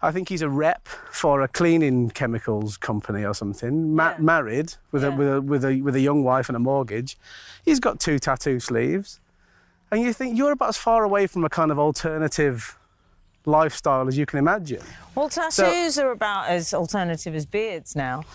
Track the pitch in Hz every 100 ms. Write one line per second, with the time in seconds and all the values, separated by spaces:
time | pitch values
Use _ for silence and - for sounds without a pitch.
0 | 156 165 180 185 151 139 156 - - -
1 | - - 160 139 135 - 170 165 151 127
2 | 120 - 127 113 - 107 107 101 - 107
3 | - 101 104 101 101 98 117 151 160 156
4 | 165 160 156 165 120 120 160 - _ 143
5 | 139 135 139 135 139 143 135 131 139 131
6 | 135 147 127 131 131 120 123 139 120 107
7 | 131 - - - - - - 285 240 -
8 | - 147 151 131 147 123 - 117 127 180
9 | 202 - _ _ _ _ _ _ _ 214
10 | 240 226 262 226 285 285 214 214 - 226
11 | 214 202 196 185 156 - 156 147 147 147
12 | 165 156 156 - 147 120 - - _ _
13 | _ _ _ _ - 151 156 - - 131
14 | 131 135 147 147 147 208 160 120 - -
15 | - - 294 - 320 - - 349 339 294
16 | 269 226 214 196 165 175 165 170 165 202
17 | 175 165 - 156 147 208 220 170 - 151
18 | 131 127 -